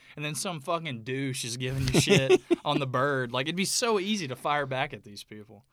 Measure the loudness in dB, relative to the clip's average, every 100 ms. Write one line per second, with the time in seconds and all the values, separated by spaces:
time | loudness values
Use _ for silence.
0 | -20 -10 -8 -6 -6 -6 -4 -4 -4 -8
1 | -6 -4 -4 -4 -6 -6 -4 -2 2 4
2 | 6 6 8 4 4 -2 0 0 0 0
3 | 2 0 0 -2 -2 0 0 0 2 0
4 | 0 -2 -4 -4 -2 0 0 -2 -4 -6
5 | -16 -18 -16 -16 -18 -20 _